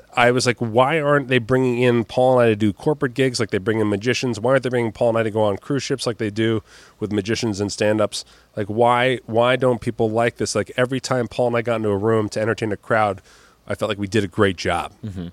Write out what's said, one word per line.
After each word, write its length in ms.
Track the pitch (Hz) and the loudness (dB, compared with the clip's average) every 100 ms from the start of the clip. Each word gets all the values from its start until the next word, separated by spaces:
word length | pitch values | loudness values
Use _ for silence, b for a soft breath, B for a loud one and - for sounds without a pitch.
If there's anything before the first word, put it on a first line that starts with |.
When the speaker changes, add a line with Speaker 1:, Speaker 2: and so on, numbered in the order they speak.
| - - | -4 2
Speaker 1:
I 140 | 120 | 4
was 160 | 127 123 | 4 0
like, 120 | 117 | -2
"Why 420 | 117 107 131 160 | 0 2 2 2
aren't 260 | 143 143 127 | 2 0 2
they 120 | 127 | 0
bringing 440 | 110 127 131 120 | 2 2 2 2
in 220 | 123 120 | 2 2
Paul 340 | 107 - 127 127 | 0 2 4 6
and 80 | 117 | 4
I 40 | |
to 40 | |
do 180 | 107 107 | 4 0
corporate 420 | - 151 147 139 | 0 -2 -2 -2
gigs 260 | 120 135 120 | 0 0 0
like 100 | 110 | -2
they 80 | 104 | -2
bring 220 | 95 110 | 0 0
in 80 | 107 | 0
magicians? 500 | 101 117 117 131 110 | 0 -2 -2 -2 -2
Why 140 | 117 | -2
aren't 100 | 135 | -2
they 60 | 123 | -2
bringing 240 | 123 117 | -2 -4
Paul 160 | - 120 | -2 0
and 100 | 113 | 0
I 60 | |
to 80 | 110 | -2
go 100 | 107 | -2
on 140 | 107 98 | -2 -2
cruise 240 | - 143 | -6 -6
ships 240 | - 135 123 | -4 -6 -6
like 120 | 110 | -6
they 120 | 110 | -6
do 320 | 101 113 110 - B B B | -2 -2 -2 -6 B B B
with 100 | 104 | -6
magicians 500 | 104 98 110 117 98 | -4 -2 -2 -4 -4
and 120 | 101 | -4
stand-ups? 520 | - 107 107 104 - - b b | 0 0 2 0 -4 -14 b b
Like, 140 | - 104 | -8 -4
why, 500 | 107 120 123 127 123 - | 2 4 4 2 -2 -2
why 300 | 113 120 127 | 0 2 2
don't 240 | 127 120 | 0 0
people 280 | 120 110 113 | -4 -2 0
like 280 | 113 120 - | 0 -2 -2
this?" 180 | 107 | -4
Like, 160 | 107 98 - | -4 -4 -2
every 240 | 127 135 | -2 -2
time 260 | - 131 117 | -2 -2 -2
Paul 220 | - 123 | -2 0
and 80 | 117 | 0
I 60 | |
got 120 | 117 | -2
into 140 | 113 107 | -2 0
a 80 | 98 | 0
room 320 | 110 113 107 | 2 0 0
to 120 | 110 | -2
entertain 300 | 110 107 110 | -2 -2 -4
a 60 | 98 | -4
crowd, 440 | - 113 104 95 b b b b - | 0 2 2 -2 b b b b -10
I 80 | |
felt 140 | 104 107 | -4 -4
like 100 | 101 | -2
we 80 | 101 | -2
did 160 | 107 | 0
a 60 | 98 | 0
great 280 | - 101 90 | 2 2 2
job, 360 | 92 85 73 - | -2 -2 -4 -10
Speaker 2:
Mm-hmm. 220 | 110 95 87 | -14 -12 -12